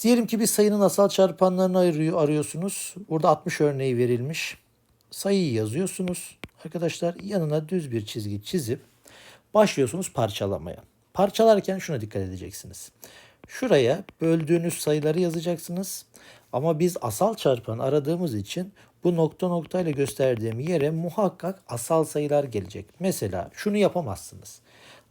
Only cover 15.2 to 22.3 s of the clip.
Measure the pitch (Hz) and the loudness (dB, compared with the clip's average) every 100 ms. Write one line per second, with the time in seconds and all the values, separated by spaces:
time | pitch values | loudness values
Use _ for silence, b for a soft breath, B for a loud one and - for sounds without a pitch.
15.2 | 175 165 170 165 - 175 196 - - B | 0 -2 -4 -6 -6 -6 -6 -10 -16 B
16.2 | B B B 120 160 156 175 180 117 104 | B B B -2 0 2 0 0 -6 0
17.2 | 202 220 147 120 110 113 131 147 139 175 | -2 2 2 2 -2 -4 0 0 0 -2
18.2 | 175 107 101 170 190 b b _ 180 170 | -2 -4 -6 -8 -8 b b _ 0 2
19.2 | 156 - 180 175 151 185 170 135 135 - | 0 0 -2 -2 -2 -2 -2 0 -2 0
20.2 | 135 117 113 113 156 170 143 160 170 190 | 0 2 -2 -4 -2 0 0 0 -4 0
21.2 | 190 - 170 190 - 120 - 165 156 151 | -2 -2 -6 -8 -10 -10 0 2 2 0
22.2 | 147 | 2